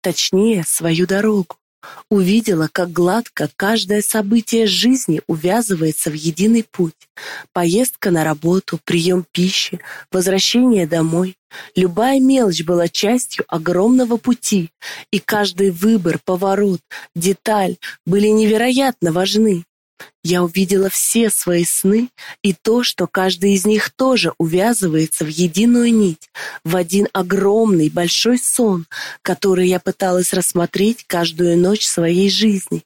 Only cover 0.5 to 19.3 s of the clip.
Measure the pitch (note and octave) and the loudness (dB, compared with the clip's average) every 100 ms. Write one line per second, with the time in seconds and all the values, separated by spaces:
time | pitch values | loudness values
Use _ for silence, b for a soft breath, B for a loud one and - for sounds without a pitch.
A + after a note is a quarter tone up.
0.5 | G#3 D#3+ - E3 E3 F3+ F#3+ A3 G#3 F3+ | 0 -2 -4 -2 0 0 0 0 0 -4
1.5 | - _ _ B B _ G3+ F#3 A3 A3 | -12 _ _ B B _ 0 2 2 2
2.5 | E3+ D#3 - F3 E3 F3 A3 B3 - D3+ | 0 0 -2 -4 0 0 0 -4 -8 -8
3.5 | - G3 A3+ F#3 G#3 G#3 A3 G3+ A3+ - | -4 -2 -2 0 -2 0 -2 2 0 2
4.5 | A3+ G#3+ F3+ A3 C4 - D3+ - E3 F3 | 0 0 2 2 2 0 -4 -2 -2 0
5.5 | A3 A#3 F3 D#3+ D3+ D#3+ D3+ D#3+ D#3 G#3+ | 0 0 -2 -2 -2 -6 -4 -6 0 2
6.5 | A#3 A3 - E3+ _ _ B B B B | 2 -2 -4 -4 _ _ B B B B
7.5 | F3+ E3+ G3 B3+ - G#3 F3 D#3 D3+ E3 | -2 0 2 0 -2 -2 0 0 -2 0
8.5 | F#3 - E3 - E3+ E3+ F#3 E3+ - F#3 | 0 -2 -10 -2 -2 0 -2 -2 -2 -2
9.5 | - - F3+ B B B F#3 F3+ F#3+ - | -2 -6 -10 B B B -2 0 0 2
10.5 | A#3+ B3+ G#3+ D#3+ E3 D#3+ E3 F#3 - _ | 2 4 2 2 0 0 0 -2 -6 _
11.5 | B B - F3+ E3+ A#3+ C4+ C4 C4+ A3 | B B 0 0 2 2 4 4 4 2
12.5 | E3 D#3+ F3 E3+ - G#3 B3 - - - | 0 0 0 0 0 0 0 -2 -8 -6
13.5 | E3+ D#3+ F3 A3 B3+ A#3+ A#3 B3+ A#3+ - | -4 -2 2 4 4 2 0 0 -2 0
14.5 | G3+ E3 _ B B B G3+ - G#3+ G3+ | -2 -2 _ B B B -4 -2 -2 -2
15.5 | F3+ G3 E3+ G#3 A3+ E3+ D3+ - F3+ G3 | 0 -2 2 2 2 0 -4 -4 -2 0
16.5 | G3 G3+ F3 _ B B E3+ F3+ G3 - | 0 0 -2 _ B B -4 -2 -2 0
17.5 | G#3+ F#3 F3+ B B - G3 G#3+ G#3+ G#3+ | 0 0 -4 B B -2 2 4 4 4
18.5 | G#3+ A#3+ B3+ C4+ B3 F3 E3 F#3+ | 2 2 2 0 0 -2 0 0